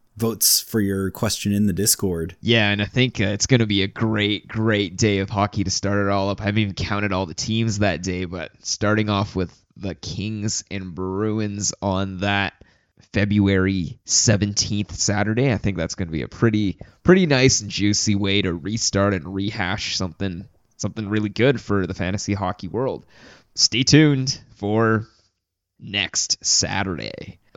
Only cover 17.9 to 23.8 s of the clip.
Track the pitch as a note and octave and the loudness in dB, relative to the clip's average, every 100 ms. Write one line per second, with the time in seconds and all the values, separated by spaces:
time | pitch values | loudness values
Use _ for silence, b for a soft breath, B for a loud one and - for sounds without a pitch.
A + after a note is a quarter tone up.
17.9 | G#2+ A2+ G2+ G2 G2+ F#2 E2+ E2+ A#2 - | 2 0 0 2 0 0 -4 -6 -4 -2
18.9 | G2 G2+ F#2+ D2+ G2 G2+ A2 F2+ G#2 - | 2 2 0 -4 -6 -4 -4 -4 -4 -4
19.9 | - F#2 - F#2+ F2 G2 _ _ - G2+ | -4 -6 -6 -6 -6 -12 _ _ -10 -8
20.9 | A2+ G2+ G#2+ G#2 G2+ B2+ A#2+ - G2+ E2+ | -6 -2 -2 -2 2 2 2 -2 -2 -2
21.9 | - F2+ G2+ - G2+ F#2 - F2 G2 C3 | -2 -4 -4 -4 -2 -4 -6 -8 -4 -4
22.9 | D#2+ - b b b b - - A2+ | -6 -12 b b b b 0 2 4